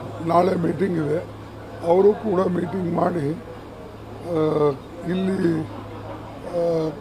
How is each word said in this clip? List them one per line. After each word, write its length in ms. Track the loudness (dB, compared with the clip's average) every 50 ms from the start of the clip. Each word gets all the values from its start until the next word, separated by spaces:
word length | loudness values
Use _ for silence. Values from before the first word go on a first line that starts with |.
| -6 -10 -8 -6 -2
ನಾಳೆ 280 | 2 4 6 6 6 4
ಮೀಟಿಂಗ್ 440 | 2 2 0 0 0 0 0 2 0
ಇದೆ. 200 | 0 0 0 -2 -2 -6 -10 -14 -16 -16 -14 -14 -14 -14 -12 -6 2
ಅವರು 260 | 4 6 8 8 8 6
ಕೂಡ 280 | 4 2 0 2 2
ಮೀಟಿಂಗ್ 540 | 2 2 2 0 0 -2 -2 -2 -2 0 2
ಮಾಡಿ, 380 | 2 2 2 2 0 0 -2 -2 -4 -8 -12 -14 -14 -14 -16 -16 -16 -16 -16 -14 -16 -14 -14 -14 -12 -8
ಆ, 80 | -2 0 2 2 2 4 4 4 4 2 0 -6 -12 -14 -10 -6 -2
ಇಲ್ಲಿ, 500 | -2 0 0 0 0 2 2 2 2 2
ಆ, 1300 | -2 -4 -8 -12 -12 -12 -12 -12 -12 -12 -12 -12 -12 -14 -14 -12 -10 -6 -2 0 0 2 2 2 0 -2 -4 -6